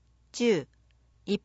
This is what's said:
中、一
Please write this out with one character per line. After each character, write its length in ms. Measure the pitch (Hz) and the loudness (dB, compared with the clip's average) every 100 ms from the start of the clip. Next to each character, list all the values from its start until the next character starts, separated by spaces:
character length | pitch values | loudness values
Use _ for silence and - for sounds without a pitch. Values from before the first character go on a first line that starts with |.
| _ _ _ | _ _ _
中、 360 | - 240 185 127 _ _ _ _ _ - | -2 0 0 -2 _ _ _ _ _ -6
一 140 | 202 | -6